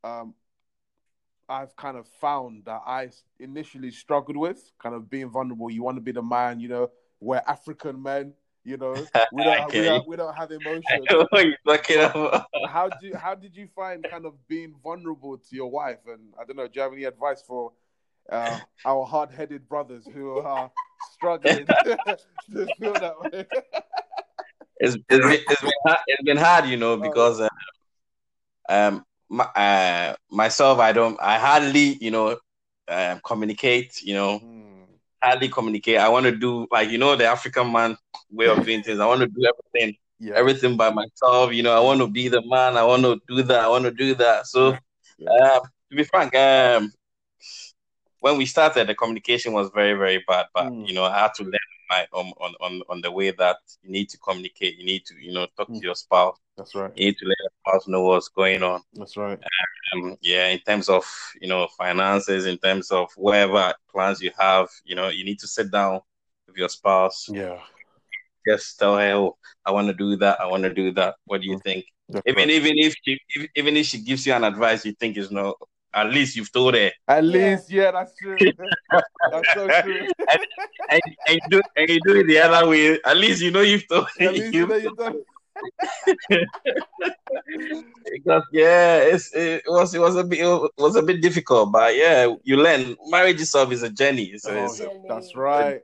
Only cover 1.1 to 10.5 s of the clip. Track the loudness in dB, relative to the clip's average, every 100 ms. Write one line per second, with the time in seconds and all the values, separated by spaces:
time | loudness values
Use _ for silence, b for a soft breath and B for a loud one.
1.1 | _ _ _ _ -14 -14 -16 -16 -16 -20
2.1 | _ -6 -4 -8 -16 -14 -14 -8 -10 -10
3.1 | _ _ _ -18 -16 -16 -14 -16 -16 _
4.1 | -4 -4 -6 -6 -6 _ _ -12 -12 -12
5.1 | -12 -10 -8 -8 -8 -10 -8 -8 -8 -10
6.1 | -10 -4 -2 -2 -6 -10 -6 -6 _ _
7.1 | _ -6 -4 -4 -8 -10 -16 -14 -12 -8
8.1 | -8 -8 _ _ _ -16 -10 -10 -10 -4
9.1 | 0 0 0 0 0 -2 -2 0 0 -4
10.1 | -10 -10 -10 -14